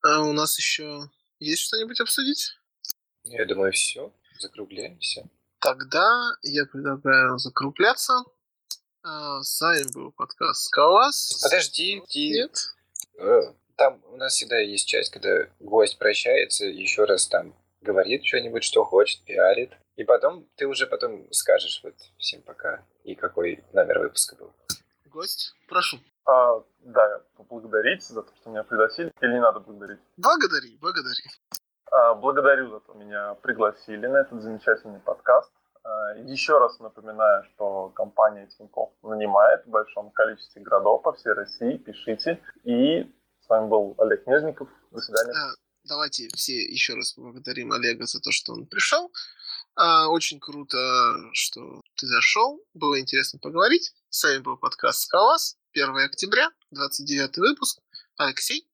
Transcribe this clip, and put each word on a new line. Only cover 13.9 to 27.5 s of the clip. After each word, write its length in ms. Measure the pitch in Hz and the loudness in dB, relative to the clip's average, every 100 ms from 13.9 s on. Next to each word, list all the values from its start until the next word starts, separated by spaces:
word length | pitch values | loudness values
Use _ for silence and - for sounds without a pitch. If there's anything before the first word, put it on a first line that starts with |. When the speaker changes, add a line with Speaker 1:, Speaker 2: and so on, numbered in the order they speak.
| 127 _ | 2 _
Speaker 2:
у 40 | 127 | -10
нас 160 | 131 | -4
всегда 260 | - 117 117 | -2 0 0
есть 300 | 104 101 - | 0 -2 -2
часть, 240 | - - | -2 -2
когда 340 | - 98 92 - _ | -6 0 0 -2 _
гость 380 | 107 110 104 - | -2 4 4 4
прощается, 640 | 107 104 120 131 127 - 101 | 0 0 2 2 2 -2 -4
еще 400 | 92 95 - 107 | -6 -4 0 2
раз 220 | 92 - | 2 2
там 260 | - 85 _ _ _ | -2 -4 _ _ _
говорит 420 | 104 95 92 131 | -2 0 2 0
что-нибудь, 400 | - 131 120 113 | -2 -2 -4 -6
что 200 | - 110 | 0 2
хочет, 380 | 107 95 104 - | 4 4 4 2
пиарит. 460 | - 101 92 104 127 - _ - | -8 2 4 4 0 -10 _ -12
И 80 | |
потом, 440 | 113 120 135 175 - _ | 2 2 2 -2 -16 _
ты 100 | 139 | -6
уже 200 | 135 131 | -2 -4
потом 440 | - 123 107 - | -4 -6 -8 -8
скажешь 480 | - - 90 - - | -6 2 2 2 -10
вот 100 | - - - _ | -12 -20 -20 _
всем 240 | - - | -8 -8
пока 400 | - - 1077 1077 _ _ | -12 -12 -8 -10 _ _
и 100 | - | -16
какой 480 | 92 - - 87 - _ | -8 -6 -4 -4 -6 _
номер 280 | 98 87 - | 0 2 0
выпуска 340 | - - - - | -2 -2 -4 -6
был. 160 | - _ _ - _ _ _ | -20 _ _ -14 _ _ _
Speaker 1:
Гость, 420 | - 277 - - _ _ | -14 -10 -8 -10 _ _
прошу. 300 | 185 - 120 _ _ - | -2 -2 -6 _ _ 4
Speaker 3:
А, 360 | 127 123 117 - _ | 6 6 4 -2 _
да, 400 | 123 120 107 104 _ _ | -4 4 4 2 _ _
поблагодарить 680 | 107 | -18